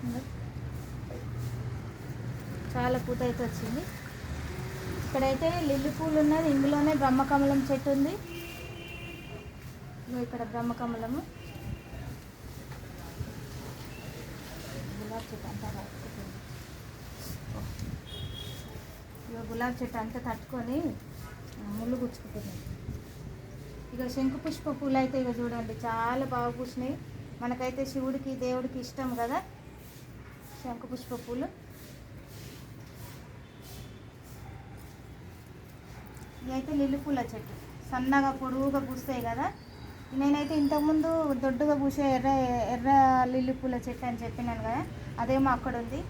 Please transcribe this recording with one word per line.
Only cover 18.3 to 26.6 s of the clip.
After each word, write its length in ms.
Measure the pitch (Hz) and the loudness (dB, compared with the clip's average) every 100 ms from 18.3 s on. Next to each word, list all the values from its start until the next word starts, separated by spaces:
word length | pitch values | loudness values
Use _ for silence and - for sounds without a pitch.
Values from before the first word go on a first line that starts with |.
| - - - - - - - - - - | -6 -8 -8 -8 -10 -10 -12 -12 -12 -8
ఇగో 120 | 226 220 | -8 -6
గులాబీ 240 | 226 247 247 | 0 0 0
చెట్టు 160 | 247 240 | -2 -2
అంతా 220 | 220 247 240 | -4 -4 -4
తట్టుకొని 480 | 214 - 254 233 277 330 - - - - - - - 208 208 | -4 -4 -6 0 0 0 -4 -8 -10 -10 -10 -12 -8 -6 -2
ముళ్ళు 200 | 233 247 | 0 0
గుచ్చుకుంటుంది. 580 | 247 - - 208 202 185 - - - - - - - - - - - - - | -2 -4 -8 -8 -6 -8 -8 -8 -8 -8 -10 -12 -12 -12 -12 -12 -12 -12 -10
ఇక 140 | 240 254 | -6 -2
శంకుపుష్ప 600 | 269 262 262 320 - 302 | 2 2 2 -4 -2 -2
పూలు 280 | 269 277 262 | 0 4 4
అయితే 220 | 262 269 | 4 2
ఇగో 100 | 247 | 0
చూడండి 420 | 233 240 233 226 | 0 0 -2 -4
చాలా 540 | 220 240 226 233 254 262 | -4 -2 2 2 2 2
బాగా 240 | 247 240 | 2 0
పూసినాయి. 480 | 240 | 0